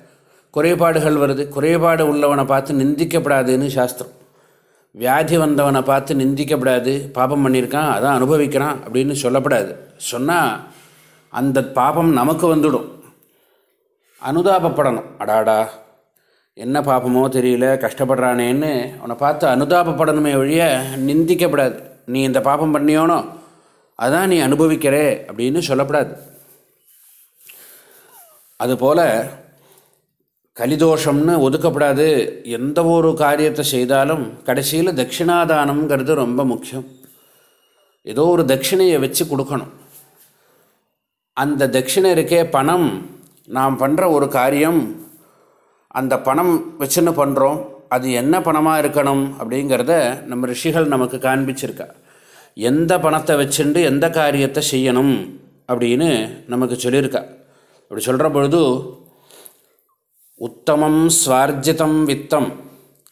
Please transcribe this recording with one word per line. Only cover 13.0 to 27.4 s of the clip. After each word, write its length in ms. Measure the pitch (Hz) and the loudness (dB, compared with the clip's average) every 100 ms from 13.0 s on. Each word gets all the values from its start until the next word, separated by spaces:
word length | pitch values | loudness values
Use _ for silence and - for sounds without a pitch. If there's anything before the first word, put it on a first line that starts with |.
| - _ _ _ _ _ _ _ _ _ _ _ 131 | -20 _ _ _ _ _ _ _ _ _ _ _ -4
அனுதாபப்படணும். 720 | 156 180 190 165 - 139 113 - - | 0 2 2 2 0 0 -2 -8 -8
"அடாடா, 500 | 104 110 110 107 110 - - _ _ _ _ _ _ | 0 2 2 2 0 -6 -20 _ _ _ _ _ _
என்ன 260 | - 113 143 | -12 -4 -2
பாபமோ 480 | 139 127 127 123 131 | 0 0 2 2 2
தெரியல, 460 | 127 123 123 127 | 0 0 2 2
கஷ்டப்படுறானேன்னு" 1200 | 135 113 - 131 131 127 120 120 131 151 131 120 - | 0 -2 -2 -2 0 0 0 0 0 -2 -4 -6 -10
அவனை 200 | 117 117 | -12 -4
பார்த்து 300 | 143 147 156 | -2 0 0
அனுதாபப்படணுமே 920 | 127 143 175 170 143 156 151 151 139 | 2 2 2 2 0 0 2 0 0
ஒழிய 460 | 139 160 170 131 135 135 | 2 2 2 0 -4 -4
நிந்திக்கப்படாது. 880 | 135 156 165 175 175 143 131 - - - - | 0 0 2 2 2 2 0 -2 -14 -20 -8
"நீ 160 | 131 | -2
இந்த 180 | 135 131 | 0 0
பாபம் 340 | 135 147 156 | 0 0 0
பண்ணியோனோ, 540 | 147 147 156 165 165 104 - - _ _ _ _ - | 0 2 2 2 0 -4 -14 -20 _ _ _ _ -6
அதான் 240 | 120 156 190 | -2 0 0
நீ 140 | 175 | 2
அனுபவிக்கிறே" 800 | 135 143 160 156 143 143 151 107 - | 2 2 2 2 0 2 0 -2 -8
அப்படின்னு 360 | 104 123 156 165 | -6 -2 -2 -2
சொல்லப்படாது. 480 | 135 139 147 127 - - - - _ _ _ _ _ _ _ _ _ | -2 0 -2 -2 -8 -20 -20 -20 _ _ _ _ _ _ _ _ _